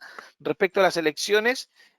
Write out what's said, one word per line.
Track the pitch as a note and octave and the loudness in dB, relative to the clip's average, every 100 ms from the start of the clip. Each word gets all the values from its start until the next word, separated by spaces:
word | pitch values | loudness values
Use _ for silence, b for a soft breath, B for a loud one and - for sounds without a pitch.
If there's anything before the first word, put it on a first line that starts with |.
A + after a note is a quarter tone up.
| B B B _ | B B B _
respecto | D3+ D3+ F#3+ G3+ | -8 -2 0 2
a | |
las | F#3 E3 | 2 2
elecciones, | D#3 D3 - G#3 A3+ B3+ - b b | -2 -2 0 0 0 -2 -8 b b